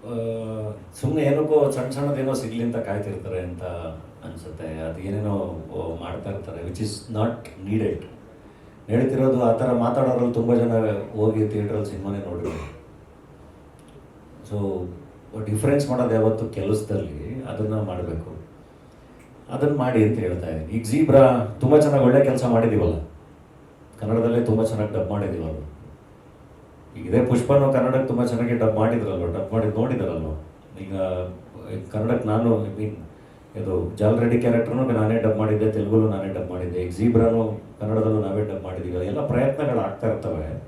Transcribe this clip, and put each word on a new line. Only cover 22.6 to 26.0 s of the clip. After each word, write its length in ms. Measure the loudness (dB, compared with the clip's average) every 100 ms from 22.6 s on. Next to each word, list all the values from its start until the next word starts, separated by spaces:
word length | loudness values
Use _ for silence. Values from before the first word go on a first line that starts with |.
| 4 4 2 0 -6 -16 -20 -20 -20 -20 -20 -20 -20 -10
ಕನ್ನಡದಲ್ಲೇ 460 | -2 0 2 2 2
ತುಂಬ 180 | 2
ಚೆನ್ನಾಗಿ 300 | 2 0 -2
ಡಬ್ 160 | -2 -2
ಮಾಡಿದೀವಲ್ಲ. 480 | -2 -2 -4 -6 -8 -12 -16 -20 -20